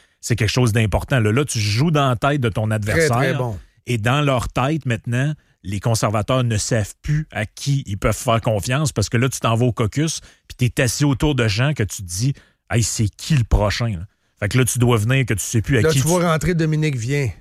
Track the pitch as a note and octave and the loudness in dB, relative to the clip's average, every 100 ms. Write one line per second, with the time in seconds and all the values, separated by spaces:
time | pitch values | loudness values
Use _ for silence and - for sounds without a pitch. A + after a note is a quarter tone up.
0 | _ _ - A2+ G#2+ - B2 A2 A2 G#2+ | _ _ -4 -2 0 2 2 2 0 0
1 | - C3+ G#2 A#2 D3 A#2+ G#2 G#2+ E3 D3+ | 0 0 2 0 0 -2 -2 0 2 2
2 | C#3 A#2+ C#3 D3 A#2+ A#2 G#2+ A2 G#2 - | 2 2 0 0 0 -2 -2 -2 0 2
3 | E3 A#2+ C3+ B2+ B2 G2 - _ - A#2+ | 2 2 0 -2 -4 -8 -14 _ -4 -2
4 | A2+ C#3 D3 B2+ - - B2+ D#3+ B2+ A2+ | 0 2 2 0 -2 -2 -2 -2 -2 -4
5 | - A#2+ C#3+ D3+ _ _ F#2 G2+ B2 A2+ | -2 -2 -2 -4 _ _ -8 -4 -2 0
6 | A#2 G#2+ - C3 B2 G#2+ - A#2 G2+ - | 0 0 0 0 0 -2 0 -2 -2 -6
7 | - D3+ D#3 G#2 A2 - - C#3 - G2+ | -4 -2 -4 -8 -8 -6 -2 -2 -2 -2
8 | B2 - B2+ A2+ B2 G#2+ F#2 C3 D3+ - | -2 0 2 2 2 0 0 -2 0 -2
9 | G#2 A#2 C3 - A#2 A2+ B2 - A2 - | 0 0 0 0 0 2 2 0 -2 -2
10 | D#3+ - - _ - - B2 - B2+ - | -2 -4 -12 _ -20 -2 0 2 0 2
11 | D3 C3 D3+ C3 A2+ G2+ C3+ C#3+ G#2 - | 0 2 2 2 0 2 0 0 -4 -6
12 | F2+ F2+ C3 C3+ _ _ - A2 A2 - | -10 -2 -2 -4 _ _ -4 0 0 0
13 | G#2+ - - D#3 A2 - G#2 - A#2 F2+ | -2 -4 0 0 4 2 2 0 -4 -6
14 | F#2+ _ _ _ G2+ B2+ B2+ B2+ A#2+ A#2 | -10 _ _ _ 0 2 0 2 2 2
15 | G#2+ C3+ B2 G#2 - A#2 - C3 D#3+ C3+ | 2 0 0 -2 -2 -2 0 2 4 2
16 | D#3 F3+ E3+ D#3+ D#3 E3+ D#3+ D#3 D#3 C3 | 2 2 2 0 0 0 0 0 -2 -2
17 | A2+ C#3+ B2+ - | -4 -2 -2 -6